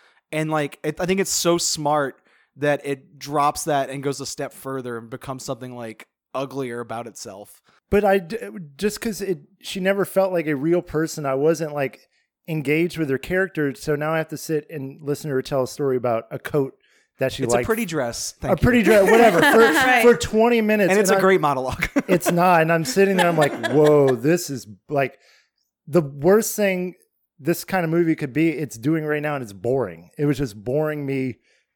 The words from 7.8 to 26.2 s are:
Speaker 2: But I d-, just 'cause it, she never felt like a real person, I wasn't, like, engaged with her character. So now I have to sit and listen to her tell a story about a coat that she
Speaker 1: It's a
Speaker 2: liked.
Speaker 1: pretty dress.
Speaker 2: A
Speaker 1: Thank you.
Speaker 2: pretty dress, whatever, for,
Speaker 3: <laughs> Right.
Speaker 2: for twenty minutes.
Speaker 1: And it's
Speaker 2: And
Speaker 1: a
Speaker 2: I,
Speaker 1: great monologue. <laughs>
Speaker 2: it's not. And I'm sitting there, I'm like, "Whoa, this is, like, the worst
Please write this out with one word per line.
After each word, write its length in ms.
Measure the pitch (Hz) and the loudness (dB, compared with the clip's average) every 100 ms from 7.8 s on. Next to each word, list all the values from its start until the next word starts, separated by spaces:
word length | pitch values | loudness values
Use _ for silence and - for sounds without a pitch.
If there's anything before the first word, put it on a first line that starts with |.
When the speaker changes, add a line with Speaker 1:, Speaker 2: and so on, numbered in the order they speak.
| _ | _
Speaker 2:
But 140 | 202 202 | 2 4
I 140 | 196 | 2
d-, 180 | 165 226 202 214 151 139 | -2 -10 -10 -14 -18 -6
just 260 | 208 208 | -4 -4
'cause 180 | 226 180 | -6 -6
it, 180 | 196 156 - _ | -6 -6 -8 _
she 180 | - 196 | -12 -4
never 260 | 185 196 180 | -2 0 0
felt 260 | 196 190 | 0 0
like 140 | 175 151 | 0 -2
a 100 | 143 | -2
real 280 | 156 175 | 0 0
person, 420 | 170 156 160 - 143 | 0 -4 -4 -4 -4
I 80 | |
wasn't, 400 | 135 151 156 156 | 2 2 2 -4
like, 340 | 147 135 - _ _ _ _ - | -4 -6 -8 _ _ _ _ -8
engaged 520 | 156 139 151 175 160 | -4 0 0 0 -4
with 100 | 147 | -4
her 80 | 131 | -4
character. 560 | - 185 190 160 143 | -2 -2 -2 -2 -4
So 220 | 123 - 147 | -4 -6 -4
now 180 | 151 | -2
I 60 | 160 | -4
have 80 | 156 | -4
to 100 | 151 | -10
sit 320 | - 151 - | -6 -6 -6
and 300 | 160 135 143 | -12 -12 -10
listen 280 | 147 143 156 | -8 -6 -4
to 60 | 131 | -4
her 60 | |
tell 220 | 131 139 | -2 -2
a 40 | 123 | -4
story 300 | - 139 127 | -4 -2 -2
about 280 | 120 113 - | 0 -2 -4
a 80 | 139 | -12
coat 360 | - 151 135 - _ _ _ _ | -4 -2 -2 -8 _ _ _ _
that 120 | 131 | -4
she 120 | - | -2
Speaker 1:
It's 100 | 120 | 0
a 40 | 120 | 0
Speaker 2:
liked. 80 | 123 | 0
Speaker 1:
pretty 180 | 220 185 | -2 -2
dress. 480 | 156 120 - - - | -4 -6 -6 -12 -8
Speaker 2:
A 20 | 135 | -2
Speaker 1:
Thank 140 | 180 | 2
you. 40 | 247 | 4
Speaker 2:
pretty 160 | 247 | 4
dress, 260 | 196 214 196 | 6 6 8
whatever, 300 | 226 233 180 | 8 6 6
for, 180 | 302 226 | 6 6
Speaker 3:
<laughs> 0 | |
Right. 420 | 233 311 262 247 | 6 4 4 6
Speaker 2:
for 140 | 240 233 | 6 4
twenty 440 | - 220 233 233 | 2 2 4 4
minutes. 280 | 214 214 185 | 2 2 4
Speaker 1:
And 80 | 196 | 4
it's 100 | 190 | 4
Speaker 2:
And 60 | 190 | 4
Speaker 1:
a 40 | |
Speaker 2:
I, 20 | |
Speaker 1:
great 180 | 190 185 | 4 4
monologue. 460 | 151 131 127 - - - | 2 0 -4 -6 -2 -2
<laughs> 100 | - | 0
Speaker 2:
it's 240 | 180 - | 0 2
not. 300 | 170 185 170 | 2 4 4
And 100 | 160 | 4
I'm 120 | 165 156 | 2 0
sitting 320 | 190 196 185 | 2 2 4
there, 100 | 175 | 2
I'm 100 | 165 | 2
like, 160 | 143 - - | 0 0 0
"Whoa, 440 | 139 151 147 135 120 | 4 6 6 4 2
this 340 | 135 175 - | 0 0 -2
is, 180 | 131 104 95 _ | -10 -12 -20 _
like, 300 | 147 135 - _ _ _ _ _ _ - | -2 -2 -6 _ _ _ _ _ _ -2
the 140 | 160 | 0
worst 540 | 143 139 | 0 0